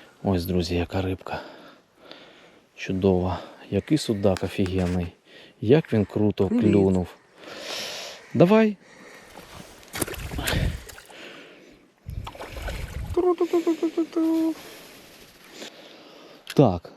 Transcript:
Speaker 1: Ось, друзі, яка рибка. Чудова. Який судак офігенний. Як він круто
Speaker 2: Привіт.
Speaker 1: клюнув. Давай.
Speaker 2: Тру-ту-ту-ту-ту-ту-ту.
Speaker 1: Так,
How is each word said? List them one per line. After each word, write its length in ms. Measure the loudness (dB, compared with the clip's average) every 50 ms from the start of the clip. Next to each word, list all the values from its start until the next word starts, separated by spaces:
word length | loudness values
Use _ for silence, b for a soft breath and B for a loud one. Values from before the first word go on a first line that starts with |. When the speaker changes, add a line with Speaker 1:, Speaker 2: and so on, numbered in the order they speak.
| B B B _ -2
Speaker 1:
Ось, 220 | 0 0 0 0
друзі, 300 | 0 0 0 0 0 0
яка 260 | -2 -2 -2 -2 -4 -2
рибка. 380 | -2 -4 -6 -8 -10 -10 -10 B B B B B B B B B _ b b b b b b b b b b b b b b b b _
Чудова. 640 | -14 -8 -6 -4 0 2 2 4 2 2 -2 -4 B B B B B B -4
Який 280 | -2 -2 0 0 0 0
судак 440 | 0 0 -2 2 2 2 2 2 -2
офігенний. 640 | -6 -2 -2 -2 0 0 0 0 0 0 -2 -2 -4 -8 _ b b b b b b b b
Як 320 | 2 4 4 4 4 2 2
він 120 | 0 0
круто 440 | 2 0 2 2 2 2 2 0 2
Speaker 2:
Привіт. 160 | 2 2 4
Speaker 1:
клюнув. 420 | 4 6 6 6 4 4 2 0 -2 -8 -20 _ _ B B B B B B B B B B B B B B B B B B B -4 4
Давай. 420 | 6 6 8 8 6 6 4 2 -4 -12 -20 -20 -20 -20 -20 -20 -20 -20 -20 -20 -20 -20 -20 -20 -20 -20 -20 -20 -20 -20 -14 -8 -8 -6 -6 -8 -10 -10 -10 -8 -6 -4 -2 0 0 0 0 -2 -4 -12 -16 -20 -20 -20 B B B B B B B B B B B B B B B B _ _ _ -16 -12 -12 -10 -12 -12 -14 -14 -14 -14 -12 -10 -10 -8 -8 -8 -10 -10 -10 -10 -8 -6 -2
Speaker 2:
Тру-ту-ту-ту-ту-ту-ту. 1400 | 0 2 2 2 2 0 0 0 0 2 2 0 0 0 -2 0 -2 -4 -2 0 0 2 2 2 2 2 0 -2 -4 -10 -20 -20 -20 -20 -20 -20 -20 -20 -20 -20 -20 -20 -20 -20 -20 -20 B B B B B B B B B B B B B B B B B B B B B 4
Speaker 1:
Так, 360 | 6 6 6 6 0 -6 -10 -12